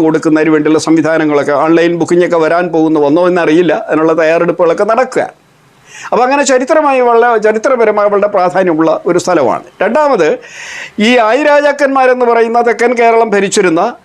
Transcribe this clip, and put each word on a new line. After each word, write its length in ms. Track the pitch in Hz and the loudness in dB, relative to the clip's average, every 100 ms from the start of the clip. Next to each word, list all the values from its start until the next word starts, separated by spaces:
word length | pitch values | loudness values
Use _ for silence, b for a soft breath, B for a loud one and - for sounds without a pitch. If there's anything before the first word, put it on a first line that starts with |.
| 160 | 0
കൊടുക്കുന്നതിന് 480 | 156 160 156 160 156 | 0 0 0 0 0
വേണ്ടിയുള്ള 260 | 151 156 156 | 0 0 0
സംവിധാനങ്ങളൊക്കെ, 640 | 160 156 160 156 147 139 143 156 | 0 0 0 0 0 0 0 2
ഓൺലൈൻ 280 | 165 170 170 | 2 0 -2
ബുക്കിംഗ് 260 | 156 175 170 | -2 0 0
ഒക്കെ 100 | 170 156 | 0 0
വരാൻ 220 | 170 180 165 | 0 -2 -2
പോകുന്നു, 240 | 160 156 | 0 0
വന്നോ 240 | 143 160 180 | 2 2 0
എന്നറിയില്ല, 460 | 180 160 160 170 - - | 0 0 2 0 -2 -2
അതിനുള്ള 280 | 156 160 160 | -2 0 0
തയ്യാറെടുപ്പുകളൊക്കെ 680 | 160 170 170 160 170 160 208 | 0 0 -2 0 0 0 0
നടക്കുക. 340 | 226 254 160 - - _ _ _ B B B B | 0 -2 -4 -6 -10 _ _ _ B B B B
അപ്പോൾ 120 | 202 254 | -2 0
അങ്ങനെ 180 | 285 277 | 0 0
ചരിത്രമായി 520 | 254 262 311 294 262 247 | 0 2 0 2 0 2
വളരെ, 200 | 233 240 226 214 | 2 2 2 0
ചരിത്രപരമായി 640 | 220 285 254 214 208 208 | -2 -2 0 0 0 0
വളരെ 200 | 202 202 202 | 0 0 0
പ്രാധാന്യമുള്ള 560 | 180 180 180 156 160 160 190 | 0 0 0 0 0 0 -2
ഒരു 100 | 170 | -2
സ്ഥലമാണ്. 420 | 185 170 120 80 - _ | -2 -2 -2 -2 -8 _
രണ്ടാമത്, 480 | - 269 294 240 156 247 B B B B B - 214 | -2 0 0 0 0 -2 B B B B B -2 0
ഈ 20 | 247 214 | 2 2
ആയി 160 | 247 294 | 0 2
രാജാക്കന്മാരെന്ന് 760 | 294 285 285 277 269 254 254 240 | 2 2 0 -2 0 0 2 0
പറയുന്ന 340 | 233 226 233 233 | 0 0 0 0
തെക്കൻ 240 | 226 240 240 | 0 -2 2
കേരളം 300 | 233 226 226 | 2 2 0
ഭരിച്ചിരുന്ന, 520 | 202 190 208 185 165 220 - | 0 0 0 0 0 -2 -6